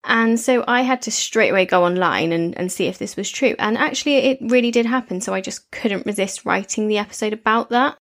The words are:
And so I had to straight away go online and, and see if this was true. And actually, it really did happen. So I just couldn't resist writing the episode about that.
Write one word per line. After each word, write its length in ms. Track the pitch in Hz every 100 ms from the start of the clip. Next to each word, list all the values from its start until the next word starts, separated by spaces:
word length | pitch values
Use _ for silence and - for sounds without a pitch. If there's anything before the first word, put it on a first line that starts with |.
And 360 | - 226 226 233
so 240 | 247 247 -
I 140 | 240
had 220 | 254 254
to 80 | -
straight 380 | - - 220 208
away 180 | 190 180
go 160 | 180
online 480 | 175 180 175 92 165
and, 260 | 165 170 -
and 140 | 180
see 160 | - 185
if 100 | 185
this 180 | 202 -
was 140 | 202
true. 240 | - 254 -
And 180 | 208 226
actually, 380 | 294 262 294 277
it 240 | 269 262
really 300 | 226 247 240
did 160 | 233 233
happen. 340 | 254 - 185
So 140 | 196 190
I 60 |
just 280 | 190 - _
couldn't 380 | - 220 196 214
resist 360 | 208 190 -
writing 440 | 214 185 202 - 214
the 100 | 208
episode 360 | 208 - 220
about 360 | 220 - 226 -
that. 300 | 240 277 - _